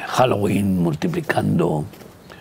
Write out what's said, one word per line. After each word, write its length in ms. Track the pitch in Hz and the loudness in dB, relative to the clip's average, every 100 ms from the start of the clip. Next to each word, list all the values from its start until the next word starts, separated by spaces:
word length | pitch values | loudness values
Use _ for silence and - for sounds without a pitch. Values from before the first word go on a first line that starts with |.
| - | -4
Halloween, 720 | - 127 104 101 190 202 185 | 2 2 2 2 2 2 2
multiplicando 1000 | 170 151 185 165 156 - 101 101 170 78 78 - - - - - | 2 0 -2 -2 -2 0 0 2 2 0 -4 -12 -20 -20 -20 -20